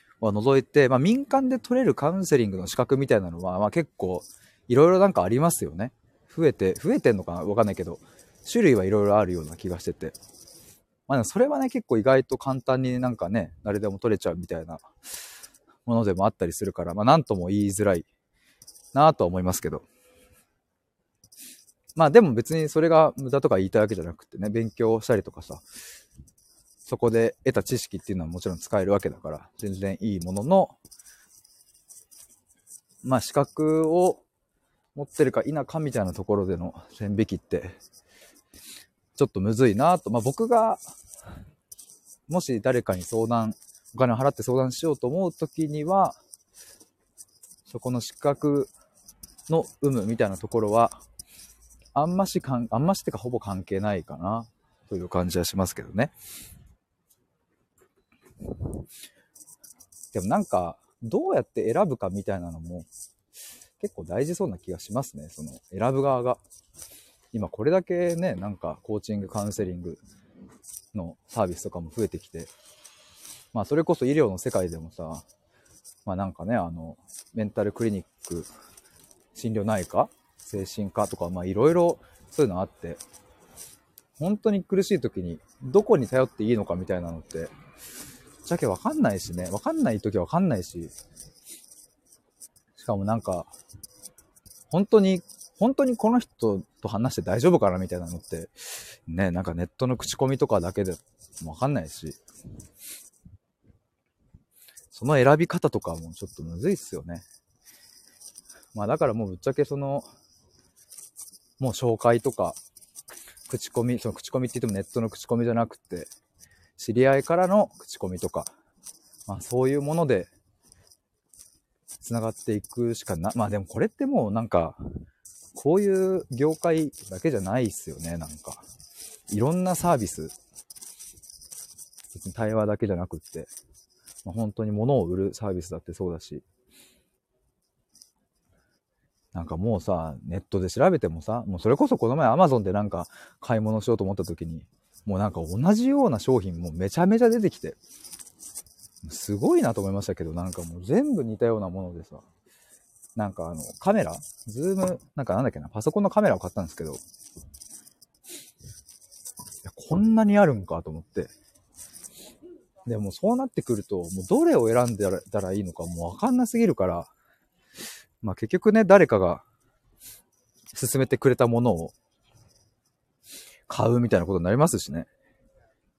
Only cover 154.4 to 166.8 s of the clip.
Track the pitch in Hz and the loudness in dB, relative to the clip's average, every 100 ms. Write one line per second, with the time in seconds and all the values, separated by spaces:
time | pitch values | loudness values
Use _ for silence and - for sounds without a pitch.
154.4 | - 110 170 190 185 175 _ - 127 95 | -14 -6 -2 0 -2 -4 _ -8 -2 0
155.4 | 127 - 73 107 127 208 202 214 208 95 | 0 -4 -10 -4 -2 0 2 2 2 2
156.4 | 92 - 85 - 80 67 - - - - | -2 -6 -8 -8 -10 -10 -16 -20 -20 -20
157.4 | - - - - - _ _ _ - 302 | -20 -20 -20 -20 -20 _ _ _ -20 -20
158.4 | - _ - - - - - - - - | -20 _ -20 -20 -20 -20 -20 -20 -20 -18
159.4 | - - - - - 170 220 220 214 202 | -18 -16 -18 -12 -2 2 6 6 6 6
160.4 | 185 110 95 82 80 80 - - 76 _ | 6 4 -4 -8 -8 -12 -10 -8 -8 _
161.4 | _ _ _ - - - - - - - | _ _ _ -20 -20 -20 -20 -20 -20 -20
162.4 | 359 349 _ _ - 110 101 - 196 247 | -20 -20 _ _ -6 -4 -4 -2 0 0
163.4 | 262 - - 110 - 95 85 - 92 233 | -2 -6 -2 -4 -2 -6 -6 -6 2 4
164.4 | 339 220 113 117 123 101 98 92 - 107 | 6 4 4 4 2 0 0 -2 -4 -4
165.4 | 95 101 92 - 85 85 85 92 240 254 | -2 -4 -4 -8 -10 -6 -8 -2 0 2
166.4 | 240 233 226 135 | 2 2 2 2